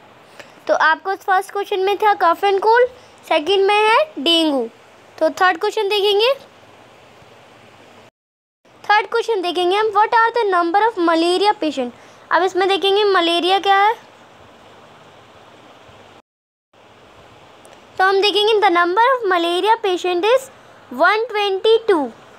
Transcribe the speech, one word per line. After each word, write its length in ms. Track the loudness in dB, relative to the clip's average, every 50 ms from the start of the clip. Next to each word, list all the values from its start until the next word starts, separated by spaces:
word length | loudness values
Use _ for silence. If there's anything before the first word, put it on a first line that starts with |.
| -20 -20 -20 -20 -20 -20 -20 -20 -20 -20 -20 -10 -4 -2
तो 60 | 0
आपको 420 | 2 2 0 0 0 -4 -6 -8
फर्स्ट 360 | -6 -2 -2 0 0 -2 -4
question 280 | -6 -8 -6 -4 -4 -2
में 160 | -2 -2 -2 0
था 160 | 0 0 0
cough 280 | 2 0 0 0 0 0
and 160 | 0 0 0
cold, 280 | 2 2 4 4 2 0 -2 -8 -20 -20 -20 -14 -6 -4
सेकंड 340 | -2 -2 0 0 0 0 2
में 100 | 2 2
है 380 | 2 2 2 2 2 0 -2 -4 -6
डेंगू। 500 | -2 0 0 2 2 0 0 -2 -4 -6 -10 -16 -20 -20 -20 -20 -20 -16 -8 -2
तो 100 | -2 -2
third 300 | 0 2 0 0 0 0
question 300 | -4 -4 -4 -2 -4 -2
देखेंगे, 440 | -2 0 0 0 2 2 2 0 0 -2 -6 -20 -20 -20 -20 -20 -20 -20 -20 -20 -20 -20 -20 -20 -20 -20 -20 -20 -20 -20 -20 -20 -20 -20 -20 -20 -20 -20 -20 -20 -20 -20 -20 -20 _ _ _ _ _ _ _ _ _ _ _ _ _ -10 -2
Third 240 | 0 0 0 0 0
question 340 | -4 -4 -2 -2 -4 -4
देखेंगे 340 | -4 -4 -4 -2 -2 0 0 0
हम, 100 | -2 0
"What 220 | 0 0 0 2
are 220 | 2 2 0 2 0 -2
the 60 | -2
number 380 | 0 0 0 0 0 0 0 0 0
of 120 | -2 0
malaria 540 | 0 0 0 0 0 0 0 0 0 0 -2
patient?" 380 | -2 -4 -6 -4 -6 -8 -8 -10 -16 -20 -20 -20 -18 -8 -2
अब 120 | -2 0 0
इसमें 240 | 0 -2 0 0 0
देखेंगे 360 | 0 0 0 0 0 2 2
malaria 560 | 2 2 2 0 0 0 0 0 0 0 0
क्या 180 | 2 2 2 2
है, 120 | 2 0 0 -2 -8 -20 -20 -20 -20 -20 -20 -20 -20 -20 -20 -20 -20 -20 -20 -20 -20 -20 -20 -20 -20 -20 -20 -20 -20 -20 -20 -20 -20 -20 -20 -20 -20 -20 -20 -20 -20 -20 -20 -20 -20 -20 -20 -20 -20 _ _ _ _ _ _ _ _ _ _ _ -20 -20 -20 -20 -20 -20 -20 -20 -20 -20 -20 -20 -20 -20 -20 -20 -20 -20 -20 -20 -20 -12 -4 0
तो 60 | 0
हम 180 | 2 2 2
देखेंगे, 320 | 2 0 0 0 2 2 2
"The 160 | 2 2 2
number 360 | 2 2 0 0 2 2 2 2
of 160 | 2 0 0 -2
malaria 460 | -2 0 -2 -2 -2 -2 0 0 0 0 0
patient 400 | -2 -4 -2 -2 -4 -4 -2 0
is 240 | 2 2 0 0 -4 -20 -20 -20 -20 -20 -20 -20 -12 -4 0
one 260 | 2 2 2 0 -2 -4
twenty-two।" 800 | -4 -4 -4 -2 -4 -2 2 2 2 2 2 2 0 0 0 -4 -8 -14 -20 -20 -20